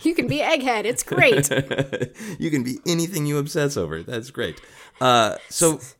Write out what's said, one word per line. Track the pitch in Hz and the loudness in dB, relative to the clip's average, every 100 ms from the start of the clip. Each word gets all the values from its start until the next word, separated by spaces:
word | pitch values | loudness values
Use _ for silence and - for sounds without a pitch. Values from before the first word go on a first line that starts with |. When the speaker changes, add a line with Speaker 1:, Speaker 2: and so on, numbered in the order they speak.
Speaker 1:
You | 320 | 0
can | 330 247 | 0 0
be | 294 | 0
egghead. | 262 320 254 220 | 0 0 0 0
It's | 208 247 | 0 -2
great. | - - 320 139 143 | -2 2 4 4 2
Speaker 2:
<laughs> | 131 139 - 139 - 123 - 214 160 | 0 0 -2 -2 -4 -6 -8 -12 -6
You | 165 | -2
can | 143 | -2
be | 123 127 - | -2 -4 -2
anything | 170 165 160 147 | 0 0 -2 -2
you | 147 | -2
obsess | 143 160 143 123 | -2 0 0 0
over. | 80 80 | -2 -4
That's | 90 117 131 | -6 -8 -8
great. | 123 95 76 - - - - | -6 -6 -8 -18 -20 -20 0
Uh, | 127 120 107 - - | 4 6 4 0 -6
so, | - 165 147 - | 2 2 2 -6